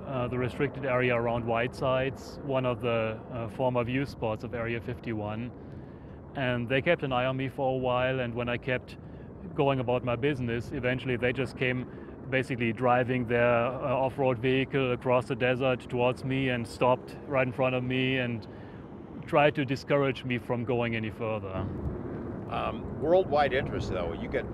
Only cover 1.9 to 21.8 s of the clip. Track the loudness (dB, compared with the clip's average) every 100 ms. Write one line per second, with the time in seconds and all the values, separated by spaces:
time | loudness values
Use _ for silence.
1.9 | 2 0 -4 -12 -10 -2 0 2 0 0
2.9 | 2 0 -4 -8 -8 -6 -2 0 2 0
3.9 | 0 -2 -2 -2 -2 -4 -4 -4 -4 -4
4.9 | -8 -4 -4 -4 -4 -8 -10 -14 -14 -14
5.9 | -16 -16 -16 -10 -2 0 0 2 2 4
6.9 | 2 2 0 0 0 -2 -2 0 0 2
7.9 | 2 2 0 -2 -2 -2 -2 0 -2 -4
8.9 | -14 -14 -14 -14 -14 -8 2 2 4 2
9.9 | 0 0 0 0 0 -2 -2 -4 -2 0
10.9 | 0 0 0 2 0 -2 0 0 0 -4
11.9 | -10 -14 -14 -2 -2 0 0 0 2 4
12.9 | 4 4 0 2 4 6 4 2 -2 -2
13.9 | 0 0 2 0 2 2 2 2 0 0
14.9 | 0 4 4 4 2 2 4 2 0 -2
15.9 | 2 2 2 -2 0 2 0 -2 2 4
16.9 | 4 0 -12 -2 0 2 2 2 2 0
17.9 | 2 2 2 0 -4 -8 -14 -14 -14 -14
18.9 | -14 -14 -12 2 6 6 4 0 -2 2
19.9 | 2 2 0 -2 -2 -2 -2 0 0 0
20.9 | -2 -4 -4 -4 -4 -4 -4 -4 -4